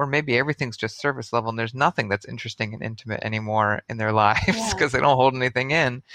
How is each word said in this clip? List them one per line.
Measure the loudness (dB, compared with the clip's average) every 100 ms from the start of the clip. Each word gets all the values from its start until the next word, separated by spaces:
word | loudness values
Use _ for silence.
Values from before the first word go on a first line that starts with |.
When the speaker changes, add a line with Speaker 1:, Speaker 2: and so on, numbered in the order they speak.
Speaker 1:
or | -2
maybe | 0 2 0
everything's | 0 -2 -4 -4
just | -6 -2
surface | -2 -2 -2
level | -2 -2
and | -4
there's | -6
nothing | 0 0 0 -2
that's | -4 -4
interesting | -10 -10 -6 -8
and | -6
intimate | -8 -10 -8 -6
anymore | -4 -4 -2 2 2 0 -4
in | -4
their | 0
<laughs> | 4
lives | 4 4 0
Speaker 2:
Yeah. | 0 -2 0
Speaker 1:
'cause | 0
they | 4
don't | 4 6
hold | 4 4
anything | 0 0 0
in | 0 0 -2 -12